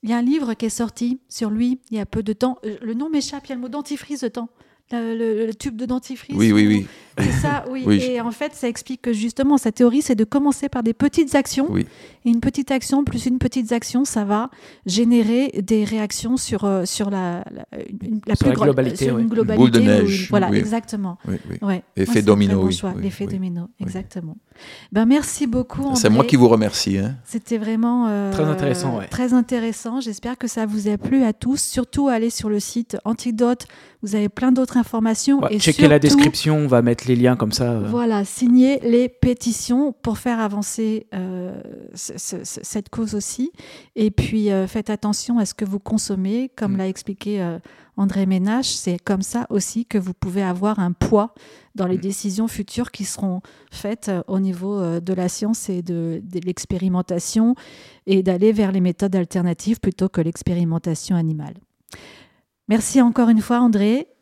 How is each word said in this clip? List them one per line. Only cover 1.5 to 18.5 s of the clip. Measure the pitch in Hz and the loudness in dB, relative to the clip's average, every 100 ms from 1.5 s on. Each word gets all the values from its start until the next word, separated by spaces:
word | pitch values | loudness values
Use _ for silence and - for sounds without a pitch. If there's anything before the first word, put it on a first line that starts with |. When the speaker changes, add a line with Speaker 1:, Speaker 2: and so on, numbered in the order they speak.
Speaker 1:
lui | 214 247 254 _ | 0 0 -2 _
il | 220 | -8
y | |
a | 196 | -6
peu | - | -6
de | 208 | -4
temps. | 208 254 254 | -2 -2 -2
Euh, | 220 208 | -10 -10
le | 233 | -8
nom | 226 302 | -6 -2
m'échappe, | 302 269 285 | -2 -4 -10
il | - | -10
y | |
a | 262 | -10
le | |
mot | 247 | -8
dentifrice | 277 285 285 - 285 | -10 -8 -10 -10 -6
dedans. | 240 240 233 _ _ _ _ | -6 -6 -12 _ _ _ _
Le, | 240 226 226 | -8 -6 -4
le, | 226 214 226 | -2 -2 -2
le | |
tube | 214 277 220 | -4 -8 -6
de | |
dentifrice. | 247 247 - 262 - 95 | -4 -6 -6 -16 -8 2
Speaker 2:
Oui, | 113 | 4
oui, | 107 104 | 6 6
oui. | 104 95 - - - | 2 -2 -12 -18 -2
Speaker 1:
C'est | 101 | 0
ça, | - 294 285 - | 2 0 -2 -4
oui. | 262 | -4
Speaker 2:
<laughs> | 254 | 2
Oui, | - | 2
Speaker 1:
Et | 254 247 | 2 -2
Speaker 2:
je | |
Speaker 1:
en | 233 | -4
fait, | 220 202 | -6 -8
ça | - 247 | -4 -6
explique | 233 - 262 | -6 -10 -8
que | - | -4
justement, | 220 226 - 269 285 | -2 -2 0 2 4
sa | 233 | 2
théorie, | - 240 254 | 4 4 4
c'est | - | 0
de | 233 | 0
commencer | 220 285 285 269 277 | 2 2 0 0 -4
par | 262 | -2
des | 226 | -2
petites | 226 285 - 294 | 0 0 2 2
actions. | 277 - - 285 | 2 0 -2 0
Speaker 2:
Oui. | 95 - - - _ | 0 -4 -8 -20 _
Speaker 1:
Et | 240 | 0
une | 233 | 2
petite | 240 277 269 | 2 -2 -2
action | 262 - 269 | -2 0 0
plus | 285 240 254 | 0 -2 -2
une | 254 | 0
petite | 247 262 220 | 0 -2 -2
action, | 233 - 247 | -2 -2 -2
ça | 277 - | 0 -2
va | 202 208 233 - - - - | 0 0 -2 -10 -20 -14 -4
générer | 185 233 240 214 240 277 - | 2 4 4 4 2 0 -2
des | 190 220 | 0 0
réactions | 208 220 208 - 233 254 | 2 -2 -4 -6 -2 -2
sur, | - 208 | -2 -2
euh, | 202 190 | 0 0
sur | 185 - 202 | -2 -4 -2
la, | 196 185 175 - | -2 -4 -4 -10
la, | - - - - - | -16 -16 -14 -12 -10
une, | 196 214 208 | -6 -6 0
la | 208 | 2
Speaker 3:
Sur | |
Speaker 1:
plus | 277 | 2